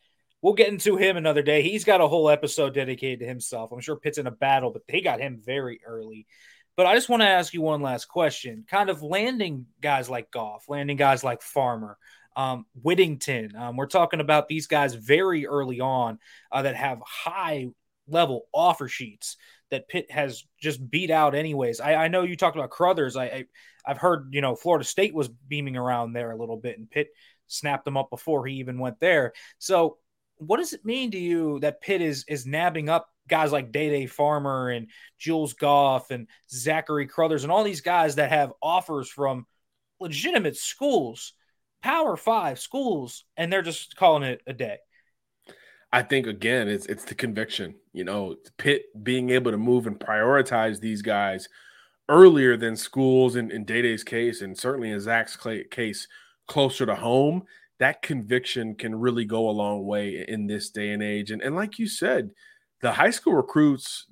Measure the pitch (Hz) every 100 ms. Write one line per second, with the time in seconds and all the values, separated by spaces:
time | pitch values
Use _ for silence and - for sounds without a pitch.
0 | _ _ _ _ 185 208 208 202 208 190
1 | 185 180 160 147 143 151 156 214 214 185
2 | 156 165 151 147 147 - 139 135 131 127
3 | 131 123 120 123 - 117 113 123 123 151
4 | 156 147 127 110 135 139 127 - - 165
5 | 175 120 139 120 110 139 127 117 117 113
6 | 110 110 - _ - _ _ - 180 226
7 | 247 240 208 185 165 175 156 151 135 120
8 | - 175 160 - 127 110 - 196 196 160
9 | 151 190 233 254 185 139 123 _ 147 135
10 | 123 127 110 120 110 104 - 143 143 139
11 | 139 131 131 120 - 147 127 113 107 104
12 | _ _ _ - 131 123 - 131 139 180
13 | 180 139 - 127 107 104 120 120 135 190
14 | 170 160 147 151 147 156 147 151 143 120
15 | 110 151 190 165 139 143 135 123 131 131
16 | 117 110 - - _ 131 139 117 139 123
17 | 110 - 165 185 170 151 127 - _ _
18 | - 165 160 123 - 147 175 160 131 -
19 | 120 104 - - _ _ _ 135 - 180
20 | - 151 139 117 - _ 151 131 131 156
21 | 180 160 151 139 156 143 123 117 143 156
22 | 160 185 180 170 175 156 131 - 180 180
23 | 135 131 123 131 127 _ - _ - 139
24 | 180 165 135 139 135 120 170 160 123 -
25 | - 156 127 120 135 147 139 127 123 120
26 | 117 117 117 113 117 113 123 110 110 147
27 | 147 _ _ _ _ - 147 139 143 139
28 | 135 123 - 147 127 135 127 127 127 113
29 | 175 160 123 - - _ - 185 165 -
30 | _ _ _ _ 156 240 349 - 208 247
31 | 254 196 175 170 160 143 147 151 - 196
32 | 165 135 - 147 127 151 175 160 151 165
33 | - _ - 160 156 143 123 110 151 143
34 | 127 - 147 151 139 131 127 120 113 -
35 | - _ 160 160 151 - 147 143 139 131
36 | - 123 113 _ _ 127 131 156 156 151
37 | 135 - 160 151 139 185 214 165 175 175
38 | 160 139 139 151 135 - 151 180 175 147
39 | 120 - 139 127 123 _ _ _ _ _
40 | 175 143 277 349 165 - - - 285 226
41 | 123 117 - - _ _ _ _ 247 330
42 | 311 170 - 226 165 123 - 262 254 165
43 | 123 - - - 170 190 170 160 - -
44 | 185 151 135 120 - 127 117 101 _ _
45 | _ _ _ _ - - _ _ _ 123
46 | 113 139 117 101 113 127 104 101 - -
47 | - - 120 107 107 - 90 - _ 85
48 | 90 101 95 - - - 147 139 - 107
49 | 107 127 123 127 123 107 120 123 113 101
50 | - 107 113 139 131 120 110 104 113 104
51 | 107 104 101 95 - - - - _ _
52 | - 151 185 151 127 117 117 110 - 135
53 | 131 131 127 120 113 110 104 113 120 107
54 | - 117 117 110 98 92 123 139 113 104
55 | 104 117 110 - 120 107 - - 110 101
56 | - - - _ - 151 135 131 120 92
57 | 117 127 147 175 180 - _ _ 131 156
58 | - 139 104 127 127 127 110 107 117 110
59 | 123 117 107 113 110 107 104 104 98 104
60 | 101 80 - 107 104 104 - 107 104 104
61 | 104 104 104 110 135 165 208 - 214 -
62 | 170 - 202 - _ _ _ _ 123 110
63 | 180 240 - 147 - 156 151 131 - -
64 | -